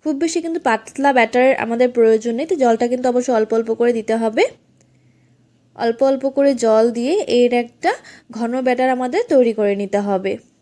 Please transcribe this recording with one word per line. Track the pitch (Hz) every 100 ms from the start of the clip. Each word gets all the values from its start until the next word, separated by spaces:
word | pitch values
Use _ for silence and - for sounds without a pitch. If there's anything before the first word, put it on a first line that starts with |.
| 311
খুব | 277
বেশি | 330 339
কিন্তু | 330 330 262
পাতলা | 226 - - 277 254
ব্যাটার | 226 247 254 269
আমাদের | 226 233 254
প্রয়োজন | 240 226 220 226 233
নেই, | 320
তো | 339
জলটা | 247 226 240
কিন্তু | 247 254
অবশ্যই | 247 247 233
অল্প | 214
অল্প | 226 226 226
করে | 240
দিতে | 226 214 226
হবে। | 226 226 466 - _ _ _ _ _ _ _ _ _ _ _ -
অল্প | 233 233 269
অল্প | 269 269 269
করে | 277 247
জল | 226 220 233
দিয়ে | 233 247 381 - 247
এর | 240 240
একটা | 240 _ 339 523 - - _
ঘন | 220 233 254
ব্যাটার | 254 247 254
আমাদের | 254 254 320 494
তৈরি | 285 233
করে | 214 208 202
নিতে | 196 202
হবে। | 202 190 190 220 _ _